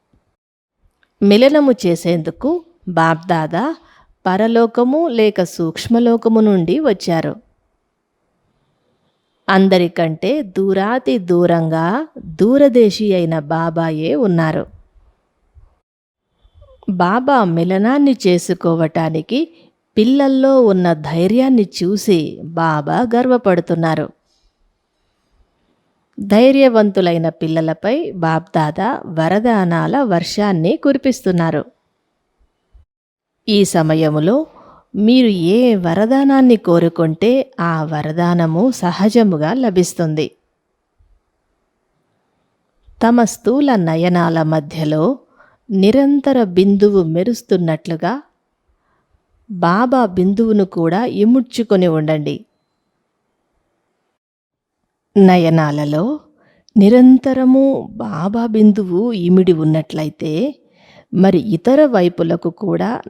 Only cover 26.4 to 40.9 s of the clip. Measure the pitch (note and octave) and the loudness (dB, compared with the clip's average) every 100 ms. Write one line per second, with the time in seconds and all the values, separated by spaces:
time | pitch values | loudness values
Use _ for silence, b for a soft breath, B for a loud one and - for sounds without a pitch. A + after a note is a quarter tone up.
26.4 | B3+ C#4 C4 A3+ G#3 F#3+ F3 E3+ E3 D#3+ | 4 4 4 4 2 0 0 0 -2 -4
27.4 | D#3+ D#3+ D#3+ D#3+ G3+ C#4+ - F#3 E3 D#3+ | -4 -2 -4 -4 -4 -4 -6 -4 -2 -2
28.4 | - F3 D#3 E3+ G#3+ - - E3+ G#3+ G3+ | -4 -4 -2 -4 -6 -6 -8 -4 -2 0
29.4 | A#3+ G#3+ F3 E3 D#3 C#4+ A#3+ E3+ - - | 0 0 0 -2 -2 -2 0 -2 -2 -4
30.4 | G#3 E3+ E3+ D#4 - C4+ C4+ A#3+ F#3+ F3 | -2 0 0 0 0 0 -2 -2 -2 -2
31.4 | E3 D3+ - _ _ _ _ _ _ _ | -2 -4 -8 _ _ _ _ _ _ _
32.4 | _ _ _ - _ _ _ _ _ _ | _ _ _ -20 _ _ _ _ _ _
33.4 | - G3+ F#3+ F3 D#3+ D#3 D#3 D3+ E3+ C4+ | -2 0 2 0 0 0 0 0 0 0
34.4 | D#4+ b b b _ - G#3+ B3+ A#3 F#3 | -4 b b b _ -2 2 4 2 0
35.4 | E3+ A3+ B3 G3+ F3 F3 A3 C4+ C#4 C4+ | 0 2 2 0 0 -2 0 2 2 4
36.4 | B3+ A3 F3+ E3+ E3+ E3+ D#3+ D#3 A3 C4 | 4 2 2 2 2 0 -4 0 0 0
37.4 | - - E3+ D#3+ D#3 D#3 D3+ E3 F3 F3 | -2 -6 -4 -4 -6 -6 -6 -2 0 0
38.4 | E3 E3 B3+ - F3 E3+ G#3 A#3+ G#3+ D#3 | 0 0 0 -2 -4 0 0 2 2 0
39.4 | D#3 B3+ A#3+ F#3 F3 - D#3+ D#3 C#3+ - | -2 -2 0 0 -2 -4 -4 -4 -6 -10
40.4 | _ _ _ _ _ | _ _ _ _ _